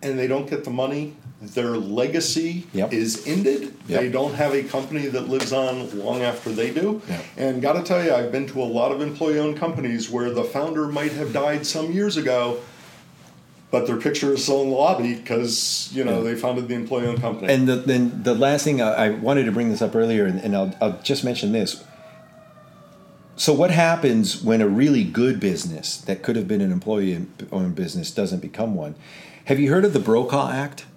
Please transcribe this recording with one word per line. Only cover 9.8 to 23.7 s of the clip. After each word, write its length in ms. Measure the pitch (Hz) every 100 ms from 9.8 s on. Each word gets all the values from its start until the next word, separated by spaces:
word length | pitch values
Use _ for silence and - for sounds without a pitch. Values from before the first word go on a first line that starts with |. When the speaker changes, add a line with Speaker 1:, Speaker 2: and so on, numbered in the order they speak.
| 127 117 110
Speaker 1:
where 200 | 120 123
the 140 | 120
founder 440 | 117 139 156 156 147
might 240 | 147 147
have 220 | 135 147
died 320 | 117 147 147 147
some 260 | 165 156
years 240 | 180 208 160
ago, 440 | 131 123 120 120 - - - - - - - - - - -
but 160 | 123 -
their 100 | 113
picture 360 | 147 147 143
is 120 | 135
still 180 | 135 139
in 80 | 135
the 60 | 131
lobby 400 | 151 185 120 117
'cause, 760 | - 117 120 113 - - -
you 120 | 127
know, 140 | 127 117
Speaker 2:
Yeah. 60 | 113
Speaker 1:
they 20 | 117
founded 320 | 127 127 123
the 60 |
employee-owned 460 | 123 113 127 120 120
company. 320 | 120 107 95
Speaker 2:
And 160 | 139 131
the, 80 | 127
then 440 | 127 127 123 120
the 120 | 123
last 280 | 113 139 143
thing, 160 | 156 143
I, 260 | 110 107 110
I 20 |
wanted 340 | 110 113 139
to 80 | 117
bring 160 | 107 117
this 120 | 107
up 120 | 110
earlier, 300 | 113 113 110
and, 160 | 139 131
and 160 | 110 101
I'll, 160 | 95 -
I'll 180 | 107 92
just 220 | - 135
mention 280 | 127 123 101
this. 300 | 110 95 - - - - - - - 622 622 - - - - - - -
So 180 | - -
what 180 | 143 180